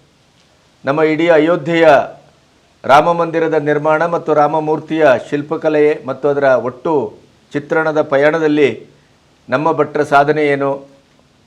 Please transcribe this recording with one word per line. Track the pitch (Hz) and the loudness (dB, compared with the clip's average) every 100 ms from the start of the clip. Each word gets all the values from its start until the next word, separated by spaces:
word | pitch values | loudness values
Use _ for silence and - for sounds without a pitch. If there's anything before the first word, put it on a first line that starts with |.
| _ _ _ _ _ _ _ _ 131 | _ _ _ _ _ _ _ _ -6
ನಮ್ಮ | 147 | -2
ಇಡೀ | 156 151 170 | 0 0 2
ಅಯೋಧ್ಯೆಯ | 160 156 175 147 165 160 135 - - _ _ _ _ _ _ | 2 2 -2 -2 2 4 4 2 -10 _ _ _ _ _ _
ರಾಮ | 117 143 165 | 2 4 4
ಮಂದಿರದ | 170 165 160 160 | 0 -2 -2 0
ನಿರ್ಮಾಣ | 156 147 147 151 156 170 | -2 0 -2 0 0 0
ಮತ್ತು | 165 165 | -4 -2
ರಾಮಮೂರ್ತಿಯ | 147 147 160 156 156 151 160 151 120 - | 0 2 0 -2 -4 -4 0 2 2 -2
ಶಿಲ್ಪಕಲೆ | 147 147 160 160 151 151 151 131 | -8 -6 -4 -2 2 0 0 -8
ಮತ್ತು | 131 143 | -4 -2
ಅದರ | 143 | 0
ಒಟ್ಟು | 135 123 120 123 170 151 107 - _ _ _ | 2 0 -2 -8 -4 -2 -4 -12 _ _ _
ಚಿತ್ರಣದ | 143 143 165 156 151 | -10 -4 -2 -2 -2
ಪಯಣದಲ್ಲಿ | 151 135 147 165 156 151 135 107 - _ _ _ _ _ - | -2 2 2 2 0 2 0 -2 -14 _ _ _ _ _ -6
ನಮ್ಮ | 131 160 | -2 -2
ಭಟ್ರ | 147 147 156 | -2 -2 -2
ಸಾಧನೆ | 147 143 147 151 147 | 0 2 2 0 0
ಏನು, | 139 139 139 - _ _ _ _ _ | 0 -2 -6 -12 _ _ _ _ _